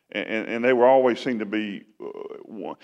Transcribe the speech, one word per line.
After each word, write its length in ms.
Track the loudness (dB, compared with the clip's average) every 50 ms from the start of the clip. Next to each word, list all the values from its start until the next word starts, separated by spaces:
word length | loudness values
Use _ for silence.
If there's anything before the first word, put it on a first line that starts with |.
| _ -10
and, 140 | -8 -8 -6
and, 220 | -4 -4 -6 -4 -4
and 160 | -4 0 2
they 100 | 2 4
were 120 | 6 6
always 320 | 6 6 6 6 4 2 0
seemed 200 | -2 -4 -4 -4
to 80 | -4
be, 380 | -4 -4 -4 -4 -4 -8 -12 -14 _ _ -16
uh, 100 | -16 -14 -12 -12 -14 -14 -14 -16
one. 340 | -18 -16 -14 -14 -12 -12 -14 -14